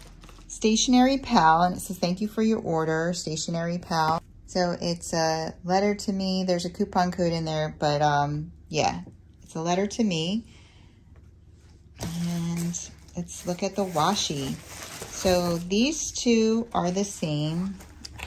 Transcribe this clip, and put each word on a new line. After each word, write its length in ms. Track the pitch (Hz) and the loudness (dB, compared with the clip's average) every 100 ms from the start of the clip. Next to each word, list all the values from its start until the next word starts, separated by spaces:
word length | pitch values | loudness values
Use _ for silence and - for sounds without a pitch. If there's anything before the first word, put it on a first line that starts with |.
| - - - - - | -20 -20 -20 -20 -18
Stationery 680 | - 220 220 - 247 254 269 | 0 2 4 6 6 6 4
Pal, 460 | 269 233 160 160 | 2 6 8 8
and 120 | 180 185 | 4 0
it 60 | |
says, 160 | - 180 | -8 -2
"Thank 240 | 175 185 | -2 0
you 60 | 214 | -2
for 140 | - | 0
your 180 | 220 220 | 2 2
order, 520 | - 160 160 160 170 | 0 0 2 0 0
Stationery 680 | 175 - 156 - 165 170 175 | -2 -4 -6 -4 -4 -2 -4
Pal." 440 | - 165 156 165 - - - | -2 0 2 0 -4 -18 -4
So 300 | 185 175 170 | 0 0 0
it's 340 | 175 170 - | -2 -4 -4
a 400 | 165 160 160 160 - | 0 0 0 -4 -6
letter 320 | 175 190 208 208 | 0 2 2 0
to 180 | - | -2
me. 300 | 190 190 185 | -2 0 0
There's 220 | 185 175 175 | 2 0 -2
a 40 | |
coupon 420 | 180 202 190 180 | -4 0 2 2
code 220 | 175 175 | 2 0
in 100 | 165 | 0
there, 320 | 160 156 156 - | -2 -2 -2 -2
but, 220 | 151 147 | 0 2
um, 500 | 151 143 143 147 165 - - | 4 4 0 -2 -6 -14 -6
yeah, 320 | 151 120 175 - - - - | 0 0 -2 -8 -18 -20 -20
it's 140 | - 165 | -12 -6
a 60 | |
letter 260 | 170 180 202 | 0 0 0
to 160 | - | 0
me. 420 | 214 165 165 220 - - - - - - - - - - - - - - - - | 0 0 -2 -4 -6 -16 -20 -20 -20 -20 -20 -20 -20 -20 -20 -20 -20 -20 -20 -10
And 880 | 170 170 170 170 170 170 170 175 - - - - | -8 -4 -4 -2 -2 -2 -4 -6 -10 -16 -12 -10
let's 300 | 170 - - | -10 -8 -6
look 160 | 175 | -4
at 120 | 196 196 | -4 -2
the 100 | 190 | -2
washi. 680 | 160 165 202 - 147 135 - - - - - - | 2 2 2 -2 -2 -4 -6 -10 -16 -14 -14 -12
So 460 | - 190 180 175 170 | -2 2 4 2 -2
these 540 | 175 202 262 320 - | 0 2 2 0 -6
two 560 | - 247 226 220 226 226 | -2 2 4 4 0 0
are 180 | - 175 | -2 0
the 120 | 185 | 0
same. 720 | 202 - 160 147 151 165 190 185 - - - - | -2 -4 -4 -2 -2 -2 -4 -8 -14 -20 -18 -14